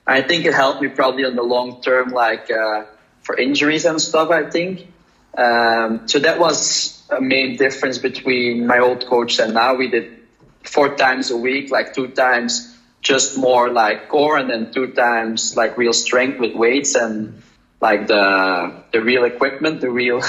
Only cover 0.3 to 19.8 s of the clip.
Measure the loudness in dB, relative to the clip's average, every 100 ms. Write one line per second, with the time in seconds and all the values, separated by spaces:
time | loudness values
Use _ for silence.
0.3 | 0 2 2 2 0 -4 0 0 0 -2
1.3 | -2 0 0 -2 -6 0 2 2 0 0
2.3 | -2 -4 -2 -2 -2 -6 -18 _ _ -8
3.3 | -2 0 0 0 2 0 0 0 0 2
4.3 | 2 0 -4 -4 -6 -14 -20 _ _ _
5.3 | 0 2 4 2 2 0 -4 0 2 2
6.3 | 2 2 2 0 -2 -4 -8 -6 -4 0
7.3 | 0 0 0 0 0 -4 -2 -6 -4 -2
8.3 | 0 0 -2 0 4 2 2 0 0 2
9.3 | 0 0 2 2 0 0 -2 -4 -14 _
10.3 | _ _ _ -4 0 0 2 0 0 -2
11.3 | -4 -2 -4 -2 -2 -2 -4 -6 0 2
12.3 | 2 0 -4 -8 -20 _ _ 0 0 0
13.3 | 0 2 2 2 2 0 0 -2 0 2
14.3 | 2 0 -4 -4 -4 -4 0 2 2 -2
15.3 | -4 -4 0 0 2 0 0 0 0 0
16.3 | -2 -4 0 2 2 0 0 0 -4 -8
17.3 | -12 -20 _ _ -2 0 0 2 2 4
18.3 | 4 2 0 -4 -10 -4 -2 2 2 2
19.3 | 0 -4 -2 -4 -2